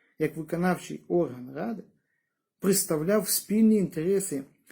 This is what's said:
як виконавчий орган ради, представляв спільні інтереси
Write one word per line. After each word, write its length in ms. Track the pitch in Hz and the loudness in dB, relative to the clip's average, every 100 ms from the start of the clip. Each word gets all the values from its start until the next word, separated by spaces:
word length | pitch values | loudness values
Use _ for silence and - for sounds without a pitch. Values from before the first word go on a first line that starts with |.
| _ - | _ -4
як 180 | 151 160 | -4 -4
виконавчий 680 | 151 170 180 175 - 151 - | -6 0 0 0 -4 -12 -2
орган 440 | 175 147 123 127 139 | 0 0 -4 -12 -8
ради, 280 | 220 214 - _ _ _ _ _ _ _ | -8 -8 -12 _ _ _ _ _ _ _
представляв 720 | 185 190 - 160 165 214 202 | 0 2 2 -2 2 0 0
спільні 480 | - - 208 220 214 | -4 0 4 6 6
інтереси 680 | 175 156 170 196 190 139 - _ _ | 2 -2 0 0 -2 -6 -8 _ _